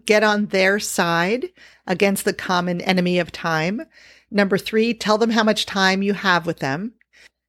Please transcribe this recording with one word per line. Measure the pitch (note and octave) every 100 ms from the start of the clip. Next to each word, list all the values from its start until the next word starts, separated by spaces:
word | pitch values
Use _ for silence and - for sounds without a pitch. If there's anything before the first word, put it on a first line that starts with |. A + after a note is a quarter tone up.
get | - G#3+
on | G#3+ G#3 G#3
their | F#3+ F#3+ G3+
side | G#3+ - E3+ E3+ F3 B3 F4+ _ - _ -
against | F3+ G3 G3 G#3
the |
common | F3+ - F3+ F3+ F3
enemy | - F#3 F3+ F3+
of | E3+
time. | - E3+ D#3+ E3 A3+ D#4+ _ - - -
Number | G3+ G3 G3
three, | - A3 A3+
tell | A3+ G3 G#3+
them | A#3
how | A3+
much | A3 G#3+
time | - G3 F#3+ G3
you | G3
have | G3 G3 E3+
with | E3+ D#3
them. | C#3 D3 A3+ _ _ _ - _